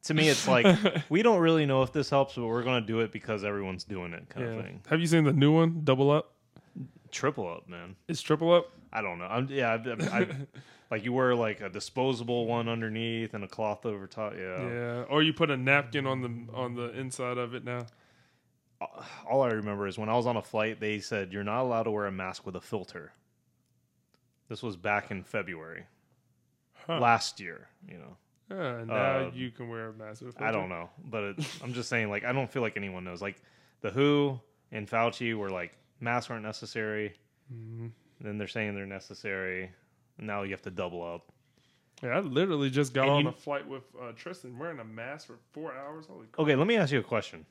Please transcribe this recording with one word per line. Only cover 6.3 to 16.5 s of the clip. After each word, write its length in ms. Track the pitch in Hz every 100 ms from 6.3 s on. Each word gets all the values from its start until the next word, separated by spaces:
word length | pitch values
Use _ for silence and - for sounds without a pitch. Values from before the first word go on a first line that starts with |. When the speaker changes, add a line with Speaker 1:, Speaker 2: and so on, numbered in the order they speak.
| _ _ - _ - 131 - -
Speaker 1:
Triple 380 | - 135 - 95
Up, 160 | 85 -
man. 280 | 87 87 95 -
Speaker 2:
It's 160 | 170
Triple 300 | - 156 165
Up? 160 | 175 170 - -
Speaker 1:
I 100 | 110
don't 160 | 101 87
know. 60 |
I'm, 240 | 92 110 135
yeah, 240 | 139 120
I've, 120 | 113 120
I've, 240 | 120 160
I've, 320 | 196 185 139 139 - -
Speaker 2:
<laughs> 220 | - _
Speaker 1:
like, 100 | 113
you 80 | 107
wear, 220 | 123 127
like, 260 | 120 113 104
a 80 | 101
disposable 760 | 87 - - 131 123 117 120 113
one 220 | 117 113
underneath 680 | 117 113 110 113 113 110
and 80 | 110
a 60 | 98
cloth 360 | - 110 104
over 220 | 120 104 98
top. 280 | - 107 -
Yeah. 300 | 92 92 92
Speaker 2:
Yeah. 340 | 120 120 120 120
Or 140 | 143
you 80 | 160
put 180 | 156 165
a 60 | 139
napkin 500 | 127 139 131 139 135
on 140 | 131
the, 340 | 123 117 117